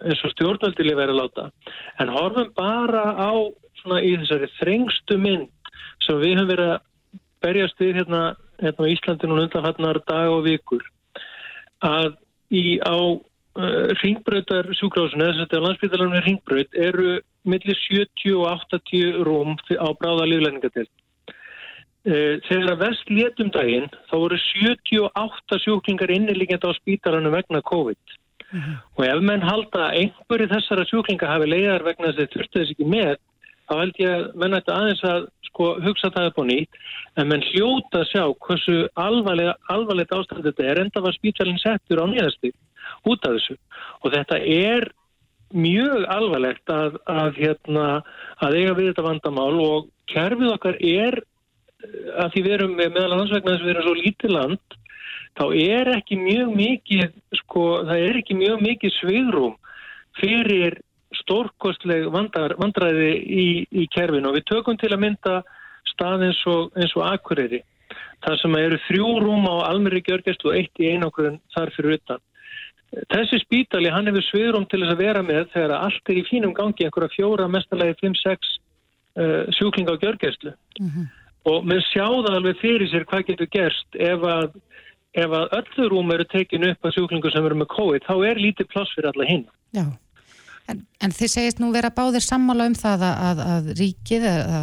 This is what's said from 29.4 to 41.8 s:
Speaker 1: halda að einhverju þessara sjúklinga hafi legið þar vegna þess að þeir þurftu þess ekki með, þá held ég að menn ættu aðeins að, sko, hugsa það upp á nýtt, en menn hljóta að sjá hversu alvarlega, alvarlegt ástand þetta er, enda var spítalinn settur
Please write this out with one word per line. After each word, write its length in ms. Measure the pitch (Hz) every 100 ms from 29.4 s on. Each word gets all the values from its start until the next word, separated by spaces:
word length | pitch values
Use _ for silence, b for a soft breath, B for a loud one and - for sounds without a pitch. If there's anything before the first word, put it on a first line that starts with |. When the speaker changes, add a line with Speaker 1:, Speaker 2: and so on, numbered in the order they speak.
Speaker 1:
halda 480 | 175 214 214 185 156
að 80 | 170
einhverju 480 | 190 - - 233 208
þessara 380 | 208 - 190 175
sjúklinga 380 | 226 214 185 156
hafi 180 | 156 151
legið 260 | 170 202
þar 120 | 185
vegna 220 | 160 170 165
þess 100 | 147
að 40 |
þeir 120 | 143
þurftu 280 | - - 190
þess 120 | 160
ekki 160 | 156 151
með, 280 | 214 175 143 _ _ B B -
þá 40 | 151
held 220 | 185 180
ég 100 | 185
að 140 | 175 -
menn 220 | 180 185 190
ættu 160 | -
aðeins 320 | 175 214 196
að, 240 | 185 175 - _
sko, 220 | - - 170 170
hugsa 300 | 175 202 190
það 160 | 180 175
upp 140 | -
á 40 |
nýtt, 360 | 127 127 160 B B B B -
en 120 | 143
menn 140 | 147
hljóta 580 | - 185 226 262 - 175
að 80 | 156
sjá 140 | 202 156
hversu 440 | 135 - 175 - 170 156 -
alvarlega, 580 | 185 240 196 175 175 - -
alvarlegt 440 | 190 226 185 165
ástand 320 | 185 185 180
þetta 200 | 151 143
er, 160 | 135 156
enda 200 | 196 208
var 120 | 185
spítalinn 480 | 160 214 - 185 180
settur 400 | 220 208